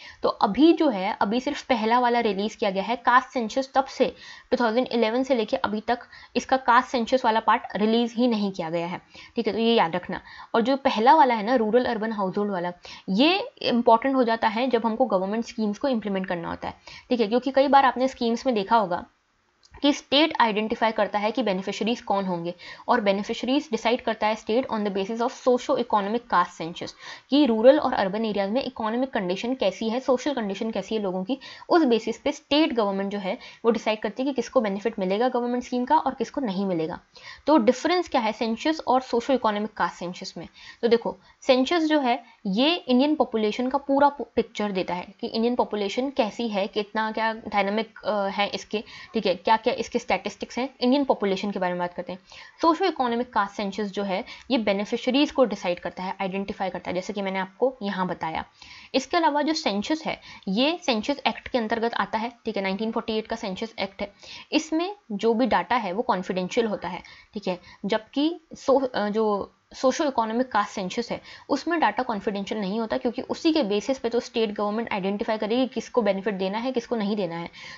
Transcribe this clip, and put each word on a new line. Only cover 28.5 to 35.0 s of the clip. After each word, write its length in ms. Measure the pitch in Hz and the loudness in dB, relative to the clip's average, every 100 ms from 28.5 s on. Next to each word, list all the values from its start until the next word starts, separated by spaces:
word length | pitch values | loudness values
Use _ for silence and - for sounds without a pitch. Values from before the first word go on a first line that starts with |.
में 140 | 233 | -2
इकोनॉमिक 460 | - - 214 233 262 | -4 -4 -4 -2 -2
कंडीशन 440 | 240 180 190 233 | -2 -2 -2 -4
कैसी 360 | 262 196 185 226 | -2 -2 -2 -2
है, 100 | 240 | -2
सोशल 340 | 262 254 302 | 0 0 0
कंडीशन 360 | 262 208 196 226 | -2 -4 -4 -4
कैसी 240 | 220 185 | -6 -4
है 60 | 220 | -4
लोगों 240 | 202 185 | -2 -4
की, 140 | 190 262 - - - | -4 -6 -8 -14 2
उस 140 | 349 | 4
बेसिस 360 | 285 220 220 233 | 4 2 0 -4
पे 140 | 277 | -4
स्टेट 400 | 285 - 294 320 | -6 0 2 2
गवर्नमेंट 400 | 233 202 196 196 | 2 0 -2 -4
जो 60 | 202 | -4
है 200 | 190 247 - - | -6 -8 -10 -2
वो 60 | 226 | 0
डिसाइड 300 | 214 - 214 | 2 0 -2
करती 220 | 220 214 | -4 -4
है 40 | 269 | -4
कि 60 | |
किसको 280 | 269 - 269 | -2 0 0
बेनिफिट 380 | 220 196 226 | 0 -2 -4
मिलेगा 300 | 226 | -2